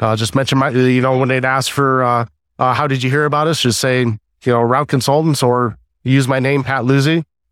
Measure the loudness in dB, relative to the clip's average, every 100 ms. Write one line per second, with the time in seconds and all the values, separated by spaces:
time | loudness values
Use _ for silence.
0 | -2 -2 0 -2 0 0 0 2 2 2
1 | 2 0 0 0 0 -2 -2 -2 0 2
2 | 0 0 -2 _ _ -4 -2 0 -2 -2
3 | -2 0 0 0 -2 0 0 0 0 0
4 | -2 -4 _ _ -2 0 2 0 0 -2
5 | 0 0 2 0 0 0 -2 -6 _ _
6 | 0 0 2 0 0 0 -2 -2 2 2
7 | 2 0 -4 _ _